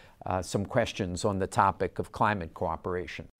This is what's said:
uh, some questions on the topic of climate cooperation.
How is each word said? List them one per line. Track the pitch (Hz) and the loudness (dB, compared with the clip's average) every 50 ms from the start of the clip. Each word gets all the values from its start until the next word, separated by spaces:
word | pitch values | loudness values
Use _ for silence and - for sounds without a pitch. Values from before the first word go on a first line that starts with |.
| - - - _ - | -20 -20 -20 _ -4
uh, | 98 92 92 | -2 -2 -2
some | 90 - - 107 101 | -2 -2 -2 -2 -2
questions | - - 123 110 - - - 101 90 87 85 - | 2 2 2 2 2 -2 -4 -2 -2 -2 0 0
on | 107 98 92 | 0 2 0
the | 95 | -2
topic | 92 - 120 101 98 92 - 98 90 - - | 2 4 6 6 6 4 2 -2 -2 -2 -4
of | 92 - | -6 -6
climate | - - 120 104 104 98 82 82 - | 0 2 2 2 2 0 -4 -8 -6
cooperation. | - 92 85 80 80 - 90 90 90 82 73 - - 78 - _ _ | -4 -4 -2 -2 -4 -4 -4 -4 -4 -4 -6 -10 -12 -14 -16 _ _